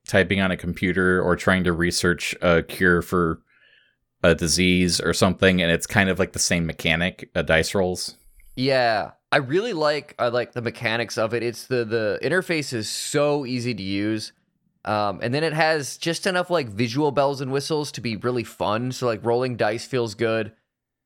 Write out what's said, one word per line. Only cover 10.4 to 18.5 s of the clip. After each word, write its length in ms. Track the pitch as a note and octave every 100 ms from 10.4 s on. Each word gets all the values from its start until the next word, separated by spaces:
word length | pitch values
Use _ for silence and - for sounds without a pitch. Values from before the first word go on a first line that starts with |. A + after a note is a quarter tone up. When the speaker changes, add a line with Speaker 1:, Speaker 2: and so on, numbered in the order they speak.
| A2+
Speaker 2:
the 100 | B2+
mechanics 540 | A2+ - A#2 A2+ A#2 -
of 180 | A2 A#2
it. 80 |
It's 240 | A#2 A2 -
the, 180 | B2+ A2
the 340 | A2+ G#2+ F#2
interface 500 | C3+ F3+ - D#3+ C#3
is 160 | A#2+ G#2+
so 560 | - - D3 D3 D3 B2
easy 300 | B2+ A#2+ G#2
to 80 |
use. 480 | F#2+ G2 G#2+ A2 - - _ _ _ _
Um, 360 | - G#2 G#2 F#2+
and 100 | A#2
then 120 | C#3
it 100 | D#3+
has 440 | D3+ D#3+ D#3 C3+ -
just 280 | E3+ E3 G3+
enough, 240 | F3+ F3
like, 200 | F3 A#2+
visual 420 | G2 B2 C3 D3+
bells 280 | C#3 C#3 C3+
and 100 | C3
whistles 400 | C#3 C3+ D#3 C#3+
to 100 | -
be 140 | A#2 G#2
really 300 | B2 B2
fun. 460 | A2